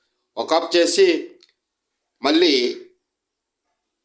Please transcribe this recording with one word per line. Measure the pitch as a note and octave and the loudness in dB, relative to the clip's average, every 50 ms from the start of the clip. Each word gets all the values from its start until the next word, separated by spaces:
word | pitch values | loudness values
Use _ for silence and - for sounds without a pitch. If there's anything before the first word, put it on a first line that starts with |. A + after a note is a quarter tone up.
| _ _ _ _ _ _ _ | _ _ _ _ _ _ _
ఒకప్ | A2 A2+ - D#3 E3+ E3+ - - | -10 -4 -2 -2 -2 -2 0 0
చేసి | F3 E3+ - - G3 F#3+ F3+ E3 D3+ - - - _ _ _ _ _ _ _ _ _ _ _ _ _ _ _ _ _ - | 0 2 2 2 2 2 2 2 0 -4 -10 -18 _ _ _ _ _ _ _ _ _ _ _ _ _ _ _ _ _ -2
మళ్ళీ | C#3 D3+ E3 F3+ E3 C#3 B2+ A#2+ A#2 - - - - _ _ _ _ _ _ _ _ _ _ _ _ _ _ _ _ _ _ _ _ _ _ _ | 0 0 2 2 2 2 0 -2 -4 -6 -10 -16 -20 _ _ _ _ _ _ _ _ _ _ _ _ _ _ _ _ _ _ _ _ _ _ _